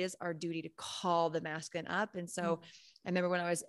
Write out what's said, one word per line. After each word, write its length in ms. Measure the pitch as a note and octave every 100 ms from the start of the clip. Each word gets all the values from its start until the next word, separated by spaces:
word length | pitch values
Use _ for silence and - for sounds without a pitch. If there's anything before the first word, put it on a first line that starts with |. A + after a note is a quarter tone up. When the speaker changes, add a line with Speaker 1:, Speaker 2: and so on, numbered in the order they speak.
| F3+
Speaker 1:
is 100 | -
our 120 | F3
duty 280 | D#3+ E3+ E3 D#3+
to 20 | -
call 540 | - - F#3 E3+ E3
the 100 | D#3+
masculine 460 | D#3+ D#3 D#3+ E3+ D#3+
up. 280 | F3 G#3+ F#3+
And 140 | F3
so 140 | - F3 E3+
Speaker 2:
Mm. 40 | - - - - -
Speaker 1:
I 40 |
remember 200 | F3+ F3+
when 120 | F3+
I 80 | F3
was 140 | E3+